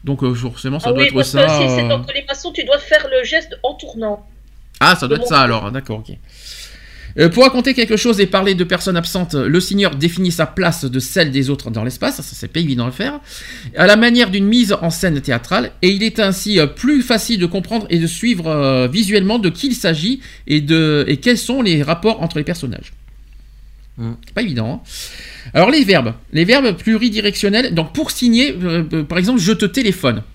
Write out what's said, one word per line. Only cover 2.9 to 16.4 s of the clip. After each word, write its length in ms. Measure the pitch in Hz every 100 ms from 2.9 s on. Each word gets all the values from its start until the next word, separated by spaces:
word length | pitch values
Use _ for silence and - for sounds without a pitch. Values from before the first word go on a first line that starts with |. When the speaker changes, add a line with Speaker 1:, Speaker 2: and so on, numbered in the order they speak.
| 302 277
Speaker 2:
le 80 | 262 240
geste 320 | 320 320 -
en 120 | 254
tournant. 520 | 294 - 226 220 208 - - - - - -
Speaker 1:
Ah, 160 | 147 180
ça 80 | 131
doit 120 | 147
Speaker 2:
Le 40 |
Speaker 1:
être 60 | 240
ça 120 | 147 123
Speaker 2:
mouvement. 120 | 113
Speaker 1:
alors, 140 | 101
d'accord, 260 | 127 - 107
ok. 180 | 107 - - - - - - - - - - -
Euh, 100 | 165
pour 140 | 170
raconter 320 | 262 254 247
quelque 220 | 254 226 214
chose 240 | 247 208
et 60 | 190
parler 280 | 196 196
de 80 | 190
personnes 340 | 175 180 196 175
absentes, 380 | 170 190 175
le 260 | 147 113 165
signeur 360 | 180 196 196 139
définit 340 | 165 170 185
sa 160 | 165 156
place 380 | - 175 -
de 140 | 135 127
celle 320 | 127 196 156
des 180 | 135 131
autres 180 | 139 127
dans 120 | 110
l'espace, 320 | 117 - 247 277
ça 60 |
c'est 240 | - - 156
pas 140 | 156
évident 240 | 165 123
à 20 | 120
le 60 |
faire, 260 | 131 233 294 - - - - 139 -
à 120 | 185
la 80 | 214
manière 340 | 240 240 220
d'une 160 | 196 196
mise 260 | 240 214 202
en 100 | 170
scène 300 | 165 185 147
théâtrale, 520 | 139 120 - 196 226 -
et 60 | 180
il 140 | 196
est 160 | 220 226
ainsi, 400 | 196 190